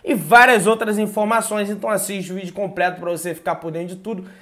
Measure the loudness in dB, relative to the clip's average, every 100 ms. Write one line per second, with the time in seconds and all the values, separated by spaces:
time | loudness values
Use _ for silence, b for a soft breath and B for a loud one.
0 | -2 -2 6 8 8 6 4 0 0 -2
1 | -2 -2 0 0 0 -4 -4 -4 -2 -2
2 | -4 -6 -8 -8 -10 -8 -8 -2 -2 -2
3 | -6 -4 -6 -6 -6 -6 -6 -8 -8 -10
4 | -8 -8 -10 B